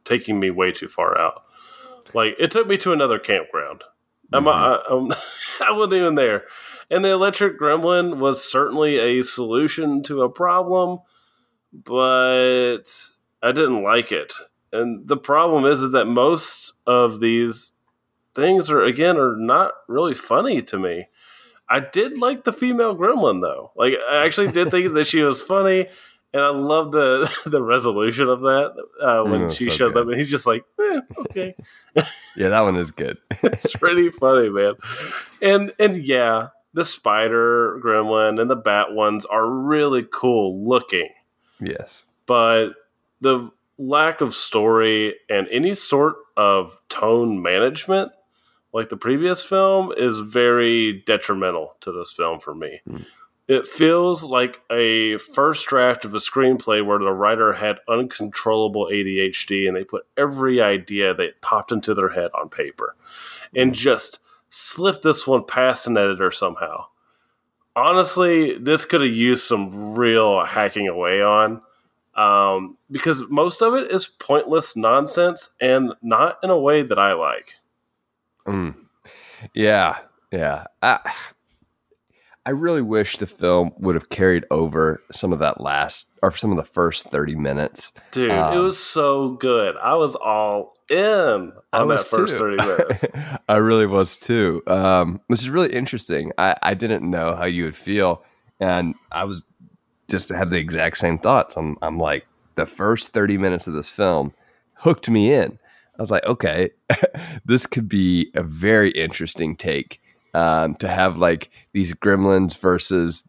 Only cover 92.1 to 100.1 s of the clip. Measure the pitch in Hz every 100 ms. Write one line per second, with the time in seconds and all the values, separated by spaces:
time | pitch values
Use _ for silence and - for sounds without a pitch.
92.1 | 110 104 - 107 101 104 92 - 113 -
93.1 | 139 147 135 - 107 110 110 104 98 92
94.1 | - - 117 95 80 - 92 95 92 85
95.1 | 92 - 117 123 160 160 123 131 117 -
96.1 | 76 78 - 92 - 90 95 113 107 87
97.1 | 87 82 87 90 87 80 76 - 104 92
98.1 | 85 _ _ _ - 95 87 85 - -
99.1 | 82 98 87 - _ - _ _ _ -